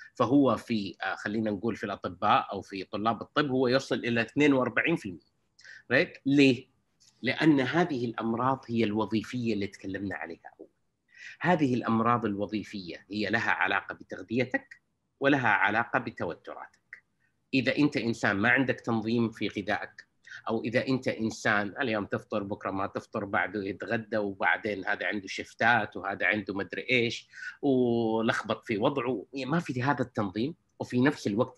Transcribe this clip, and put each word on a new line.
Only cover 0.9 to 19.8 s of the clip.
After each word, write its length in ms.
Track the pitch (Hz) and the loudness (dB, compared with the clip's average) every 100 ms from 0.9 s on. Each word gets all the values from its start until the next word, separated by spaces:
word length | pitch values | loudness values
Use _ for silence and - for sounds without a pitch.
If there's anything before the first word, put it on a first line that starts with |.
| - | -6
آه، 120 | 95 | -6
خلينا 360 | 87 107 107 110 | -6 -4 -2 -2
نقول 260 | 101 117 98 | -2 -4 -4
في 80 | |
الأطباء 640 | 107 98 107 87 104 127 - | -6 -6 -8 -2 4 4 2
أو 100 | 101 | -6
في 220 | - 98 | -8 -10
طلاب 380 | 92 104 110 110 | -8 -4 -2 -2
الطب 280 | - - 151 | -2 0 0
هو 180 | 131 127 | 2 4
يصل 300 | 131 - 123 | 2 2 -2
إلى 220 | 113 117 | 0 0
اثنين 320 | 113 - 147 | 0 4 4
وأربعين 440 | 135 123 113 120 170 | 6 2 -2 0 -2
في 120 | 104 | -2
المية. 260 | 87 - _ _ _ - - - 123 | -12 -16 _ _ _ -20 -18 0 2
Right؟ 160 | 180 - 135 | 2 -2 2
ليه؟ 480 | 143 135 120 - _ _ _ _ _ | 6 8 6 -2 _ _ _ _ _
لأن 380 | 117 - 156 143 | -4 2 6 6
هذه 440 | 123 151 175 131 | 4 2 0 0
الأمراض 600 | 120 110 110 117 127 135 - | -4 -4 -2 0 0 -2 -2
هي 160 | 117 | 0
الوظيفية 720 | 110 104 104 113 - 127 117 | 2 0 0 -2 -2 -4 -2
اللي 120 | 104 98 | -2 -4
تكلمنا 500 | - 98 95 98 76 | -8 -10 -8 -6 -8
عليها 340 | 82 82 - - | -10 -12 -18 -20
أول. 80 | - _ _ _ _ - - - | -20 _ _ _ _ -20 -20 -4
هذه 340 | 160 180 143 | 2 4 4
الأمراض 500 | 123 113 113 113 120 | 2 2 2 4 2
الوظيفية 800 | 110 101 101 107 90 104 87 73 - | 0 -2 -4 -4 -6 -10 -12 -14 -8
هي 200 | 104 98 | -4 0
لها 200 | 113 104 | 0 0
علاقة 440 | 82 92 98 - | 2 2 0 -2
بتغذيتك 880 | 98 - 90 92 117 123 269 - - _ _ _ - | -10 -12 -12 -4 -2 0 -2 -6 -20 _ _ _ -2
ولها 280 | 139 143 120 | 2 4 4
علاقة 500 | 98 98 107 117 131 | 4 4 2 0 -2
بتوتراتك. 1080 | 120 - 95 - - 71 - _ _ - _ _ _ _ _ | -4 -6 -6 -8 -12 -14 -16 _ _ -20 _ _ _ _ _
إذا 220 | 135 123 - | 0 0 2
أنت 180 | 147 139 | 0 0
إنسان 400 | 117 117 120 98 | -2 0 0 2
ما 120 | 113 | 4
عندك 320 | 127 127 120 | 4 2 -2
تنظيم 500 | - 113 107 120 113 | -2 -2 0 0 0
في 180 | - 101 | -2 -6
غذائك، 580 | - 98 101 | -4 -4 -4